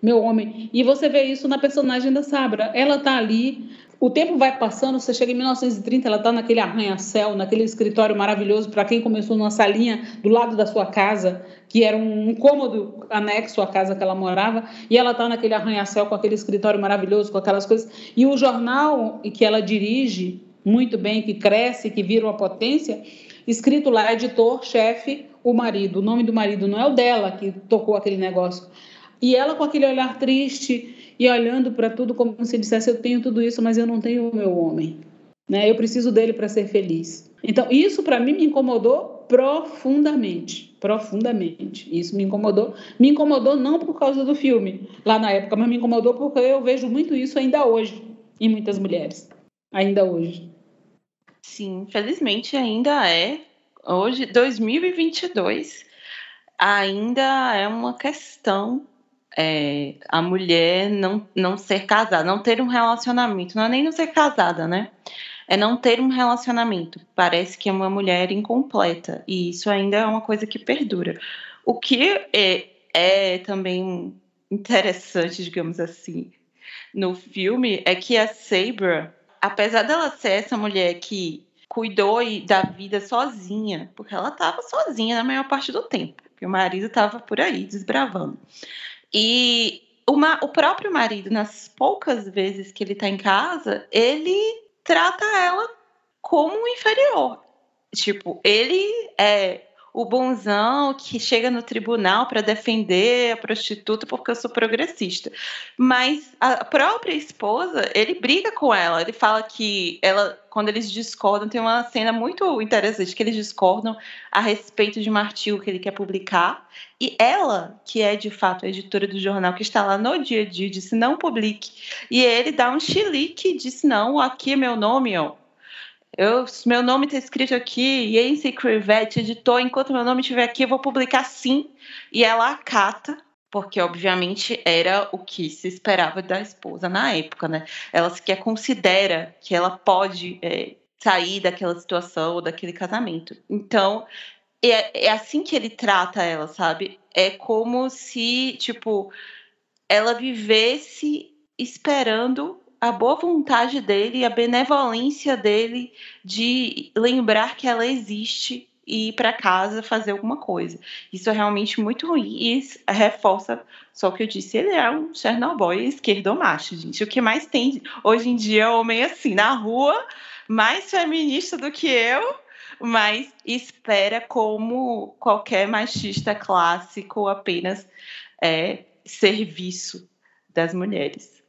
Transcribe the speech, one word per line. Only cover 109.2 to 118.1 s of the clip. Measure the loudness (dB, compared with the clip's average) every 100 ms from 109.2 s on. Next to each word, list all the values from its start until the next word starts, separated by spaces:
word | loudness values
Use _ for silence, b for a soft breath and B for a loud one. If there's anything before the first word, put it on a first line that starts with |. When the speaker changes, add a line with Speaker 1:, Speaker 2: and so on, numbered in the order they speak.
| 0 2
Speaker 2:
que | -2 -6 -4 -2 -4 0
ela, | 2 2 0 -4 _
quando | -4 -2
eles | -2 -6
discordam, | -8 -10 -2 0 0 -2
tem | -4
uma | 0 0 -2
cena | -2 -2
muito | -2 -4 -2 -2 -2
interessante, | 0 2 0 -2 -6 -2
que |
eles | -4
discordam | -2 -8 0 2 2 -2 -8 B B B
a | -2
respeito | 0 -2 -6 -2 -2 -2
de | -2
um | -2
artigo | -2 -6 -6 -4
que | -4
ele | -6
quer | -8
publicar. | -8 -6 -6 -2 0 0 -2 _ B B B
E | -8 4
ela, | 4 4 2 0 -4 -14
que | -8 0
é | 0